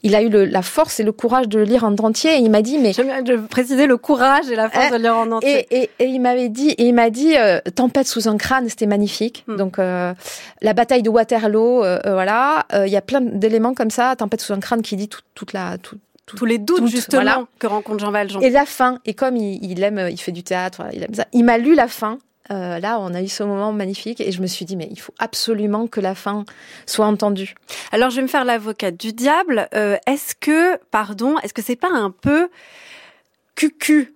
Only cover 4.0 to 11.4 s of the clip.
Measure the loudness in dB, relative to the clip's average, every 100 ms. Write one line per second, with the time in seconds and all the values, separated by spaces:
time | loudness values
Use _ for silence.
4 | 2 2 4 4 2 -2 0 2 0 2
5 | 2 2 0 0 2 0 0 -2 -2 -2
6 | -2 2 0 0 -2 0 0 4 4 6
7 | 4 4 2 4 4 2 -2 0 0 2
8 | -2 -2 -2 -2 0 -2 -2 -2 0 2
9 | 0 -2 -6 -6 -10 -6 -4 -2 -2 -2
10 | -4 -6 -14 -16 -18 _ 0 2 2 2
11 | 4 2 2 0